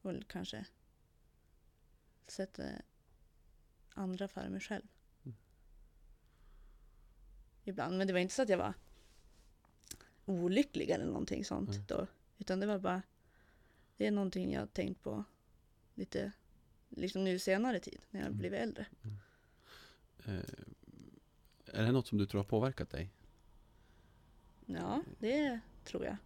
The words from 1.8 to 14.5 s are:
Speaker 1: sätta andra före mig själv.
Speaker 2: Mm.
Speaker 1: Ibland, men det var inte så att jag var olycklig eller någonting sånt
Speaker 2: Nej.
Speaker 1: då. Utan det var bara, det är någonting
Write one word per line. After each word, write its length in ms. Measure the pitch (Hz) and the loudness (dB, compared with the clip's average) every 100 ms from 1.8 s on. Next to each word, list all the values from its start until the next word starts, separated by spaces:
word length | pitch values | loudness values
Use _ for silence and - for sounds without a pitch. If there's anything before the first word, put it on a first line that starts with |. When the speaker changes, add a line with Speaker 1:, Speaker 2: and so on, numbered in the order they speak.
| - - - _ - | -20 -20 -20 _ -14
Speaker 1:
sätta 360 | - 190 - - - - _ _ - - - - - - _ - | -6 -6 -6 -8 -8 -14 _ _ -20 -20 -20 -20 -20 -20 _ -16
andra 340 | - 190 185 196 | -6 -4 -4 -4
före 200 | - 190 | -6 -6
mig 100 | 190 | -6
själv. 260 | - 202 - - - _ | -4 -8 -8 -20 -20 _
Speaker 2:
Mm. 120 | 135 110 - - - - - - - - - - - - - - - - - - - - - - | -14 -14 -20 -20 -20 -20 -20 -20 -20 -20 -20 -20 -20 -20 -20 -20 -20 -20 -20 -20 -20 -20 -20 -12
Speaker 1:
Ibland, 340 | - 196 135 185 | -8 -2 0 4
men 80 | 196 | 4
det 60 | |
var 80 | 180 | 4
inte 140 | 180 | 4
så 80 | - | 4
att 60 | 240 | 4
jag 100 | 180 | 6
var 160 | 202 185 - - - - - - - - - - - - - - | 4 -2 -14 -20 -20 -20 -20 -20 -20 -20 -20 -20 -16 -16 -16 -12
olycklig 680 | - 185 175 202 285 - - | -2 2 4 6 4 2 2
eller 160 | - - | 2 2
någonting 380 | - - - | 0 0 -2
sånt 240 | 196 - 196 | -2 -2 0
Speaker 2:
Nej. 120 | 101 101 | -2 0
Speaker 1:
då. 180 | - 190 - - _ | -2 -2 -8 -20 _
Utan 220 | - 190 | -2 0
det 60 | 208 | 2
var 120 | 202 | 2
bara, 240 | 190 185 - _ - - - - - - - - | 2 0 -2 _ -20 -20 -20 -20 -20 -20 -20 0
det 100 | 208 | 2
är 40 | |
någonting 420 | 202 190 185 180 | 4 2 0 0